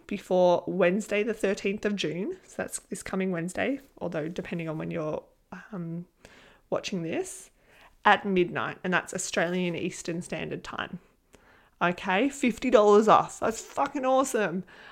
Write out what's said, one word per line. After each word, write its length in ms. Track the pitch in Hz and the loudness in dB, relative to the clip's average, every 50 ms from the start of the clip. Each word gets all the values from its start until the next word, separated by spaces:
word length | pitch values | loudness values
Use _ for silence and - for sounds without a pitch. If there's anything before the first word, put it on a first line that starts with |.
| - | -8
before 580 | - 208 196 - - 190 185 180 175 175 - - | -8 -8 -6 -4 0 2 4 6 6 4 4 0
Wednesday 560 | - 175 185 180 175 185 214 196 - 208 208 | -2 0 2 4 4 2 2 -2 -2 -2 -2
the 120 | 208 247 220 | 0 -2 -2
thirteenth 500 | - - 190 202 - - 196 196 208 - | -2 0 -2 0 0 -2 -4 -2 -2 -2
of 120 | 208 208 | -2 -2
June. 420 | 190 - 151 160 170 208 330 381 - _ | -2 -2 -4 -4 -4 -4 -6 -6 -10 _
So 80 | - - - | -12 -10 -10
that's 200 | - - - - | -8 -8 -10 -12
this 240 | - - 196 - | -12 -12 -12 -12
coming 280 | - - - 190 190 190 | -8 -6 -4 -2 -2 -2
Wednesday, 500 | 180 165 165 180 - 202 196 226 277 277 - _ _ - | -2 -4 -4 -6 -4 -2 -2 -2 -2 -4 -8 _ _ -8
although 300 | - 175 190 160 147 165 | -8 -6 -4 -4 -6 -6
depending 400 | 180 185 175 - 185 170 165 160 | -6 -8 -8 -8 -8 -6 -6 -6
on 100 | 156 160 | -6 -6
when 120 | 170 170 | -6 -6
you're, 320 | 170 170 156 156 151 - - _ _ _ _ - 185 180 - - | -6 -6 -4 -6 -6 -8 -10 _ _ _ _ -18 -18 -18 -16 -12
um, 340 | 214 175 170 165 165 175 175 - _ _ - - - - - - - _ _ - | -10 -10 -8 -8 -8 -10 -10 -14 _ _ -20 -20 -20 -20 -20 -20 -20 _ _ -4
watching 320 | - - - - 202 175 | -4 -4 -4 -4 -6 -6
this, 480 | 165 160 - 339 381 - - - - - _ _ _ _ _ - - - _ _ - | -6 -4 -4 -6 -6 -6 -10 -16 -18 -20 _ _ _ _ _ -20 -20 -20 _ _ 4
at 200 | 208 196 190 - | 4 4 4 4
midnight, 540 | 202 190 180 175 175 - 131 110 - - - | 2 2 2 2 2 0 -4 -4 -4 -6 -6
and 100 | - 185 | -4 -2
that's 220 | 180 165 - - - | 0 0 -2 -2 -6
Australian 600 | 190 - - - 208 165 175 180 185 180 175 170 | -8 -6 -4 -2 0 0 0 0 -2 -2 -2 -2
Eastern 460 | - - 185 - - - 180 165 175 | -4 -4 -6 -6 -8 -8 -8 -6 -6
Standard 420 | - - 165 156 160 156 143 - - | -8 -8 -8 -8 -8 -8 -8 -10 -10
Time. 340 | - - - - - - 175 _ _ _ _ _ _ _ - _ _ _ _ _ _ _ - | -10 -8 -8 -8 -8 -10 -12 _ _ _ _ _ _ _ -20 _ _ _ _ _ _ _ -2
Okay, 500 | 180 175 180 - - 190 185 196 269 277 | 0 0 0 -2 -2 0 2 2 2 0
fifty 400 | - - 262 247 - - 262 254 | 0 0 0 0 0 0 2 4
dollars 360 | 233 220 208 208 208 208 220 | 6 8 8 10 8 8 8
off. 340 | 214 160 - - - - - | 8 8 6 6 2 -4 -4
That's 200 | - 226 220 - | -4 -4 -4 -4
fucking 460 | - - - - 277 - - 294 254 | -8 -6 -2 -2 -2 -2 -2 -2 0
awesome. 580 | 262 262 262 269 262 - 220 208 165 160 190 - - - - - - | 2 4 4 4 2 2 0 0 0 -2 -4 -6 -8 -14 -20 -20 -20